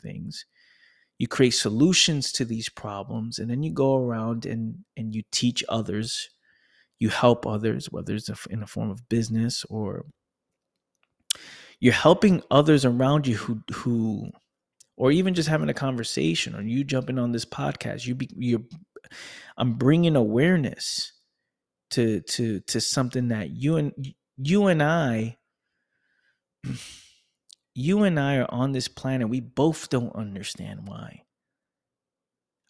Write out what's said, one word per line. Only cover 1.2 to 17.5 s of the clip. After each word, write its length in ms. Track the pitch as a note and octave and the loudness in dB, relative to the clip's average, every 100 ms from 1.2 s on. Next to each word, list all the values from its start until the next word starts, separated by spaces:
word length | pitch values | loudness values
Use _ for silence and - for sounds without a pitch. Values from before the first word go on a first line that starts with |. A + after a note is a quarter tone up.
| B2 | -4
create 220 | - B2+ | 2 4
solutions 840 | - A2 A2 D#3+ F3+ - D3 - | 4 0 2 4 4 2 2 -2
to 140 | - A#2 | -4 -4
these 240 | A2+ A2+ | -6 -8
problems, 680 | - G#2+ G2+ G2 A2+ A2+ A2+ | -10 -10 -10 -8 -6 -6 -6
and 120 | A2+ | -6
then 120 | B2 | -4
you 80 | D#3 | -4
go 260 | D3+ C3+ C3+ | 0 2 2
around 500 | B2 A2+ A2+ A#2 - | 0 -2 -2 -4 -4
and, 300 | A#2 A2+ F3 - - | -4 -6 -8 -14 -10
and 180 | A2 | -8
you 80 | A2 - | -6 -6
teach 320 | - B2 B2 - | 0 0 0 -2
others, 640 | A2+ G2+ G#2 A2+ - - _ _ _ _ _ _ - | -4 -2 -4 -4 -6 -10 _ _ _ _ _ _ -4
you 120 | A2+ | -2
help 360 | - B2 A#2 - | 4 4 4 2
others, 460 | G#2+ A2 G#2+ - | -2 -2 -2 -6
whether 220 | - F#2+ | -8 -6
it's 160 | G#2+ - G#2+ - | -6 -6 -10 -8
in 120 | A2 | -8
the 60 | G2+ | -8
form 240 | - A2 | -6 -6
of 180 | G2+ - | -6 -4
business 560 | A#2 A2+ A2+ A#2 - - | -2 0 -2 -2 -4 -8
or 380 | A2 G2+ F2+ - - _ _ _ _ _ _ _ _ _ _ - - - - - - | -6 -6 -6 -10 -20 _ _ _ _ _ _ _ _ _ _ -10 -10 -12 -20 -20 2
you're 140 | B2 | 4
helping 500 | A2+ D#3 F3+ G#3+ F3+ - | 6 8 8 8 4 4
others 340 | C#3 D3 D3+ | 4 6 6
around 420 | C3 A#2+ C3 D3+ C#3 | 6 2 2 2 2
you 100 | G#2+ | -2
who, 240 | - A2 - | -2 -6 -8
who, 580 | - B2+ A#2 A2 G#2 G#2+ - _ _ _ _ _ - | -6 -2 0 0 -4 -8 -14 _ _ _ _ _ 0
or 140 | C3 | 2
even 240 | D#3 F#3 | 4 2
just 140 | F3+ D#3 | 2 2
having 200 | D#3 D3+ | 0 0
a 60 | |
conversation, 800 | C#3 C3+ B2+ A2 - - E3 - | -2 -2 -4 -4 -2 0 0 -4
or 80 | A2 | -6
you 220 | G#2 B2 | -4 -2
jumping 340 | C#3 C3+ B2+ B2+ | -2 -2 -2 -2
on 140 | A#2+ | -2
this 120 | A#2 | -2
podcast, 640 | - | -4